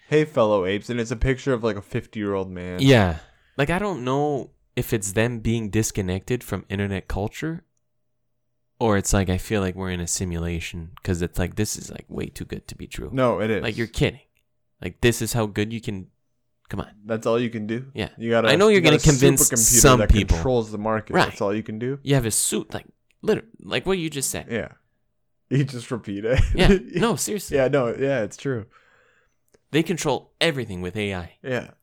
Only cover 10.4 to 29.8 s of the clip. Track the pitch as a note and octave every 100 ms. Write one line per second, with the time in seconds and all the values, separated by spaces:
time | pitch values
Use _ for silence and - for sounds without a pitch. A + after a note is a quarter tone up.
10.4 | E2+ E2+ - E2+ E2 - - F2 E2+ -
11.4 | F2 F#2+ G#2+ - - - - - - -
12.4 | - - - - - - - C3 B2+ F#2
13.4 | A2 G2+ A2+ G#2+ A2+ - - C3 _ _
14.4 | _ _ _ - F2+ - B2 A#2 A2+ A#2+
15.4 | G#2+ G#2 G#2+ A2+ A2 G2 F2+ _ _ _
16.4 | _ _ - G2 - - G#2 A2+ A#2 A#2
17.4 | A#2+ A2+ G#2+ A2+ C3+ A2+ G2+ - A2+ A2+
18.4 | A2+ D#3+ G#3+ G3 D#3+ D3+ D#3 C3+ C#3 C3+
19.4 | - A#2 A2+ A#2+ C#3 B2 G#2 G#2 F#2 E2+
20.4 | C3 B2 G#2+ G#2+ A2 A2 - F3+ C3 -
21.4 | G2+ G#2+ A2 A2 A#2+ C#3 C#3 C#3 A2 -
22.4 | - G#2+ - - - _ _ - G3+ G#3+
23.4 | - - F#2 G#2+ E3+ F#3+ D#3+ C#3 B2 F2
24.4 | - A2+ - - _ _ _ _ _ _
25.4 | - C3+ C#3 B2 - A#2 G#2+ G2 A2 C3
26.4 | - - F#3 F#3+ - E3+ A3+ D#3 - G3+
27.4 | - C#3+ C3 C#3 A#2+ - C3+ C3+ G2+ -
28.4 | C#3 A#2+ G2+ _ _ _ _ _ _ _
29.4 | _ _ - D3+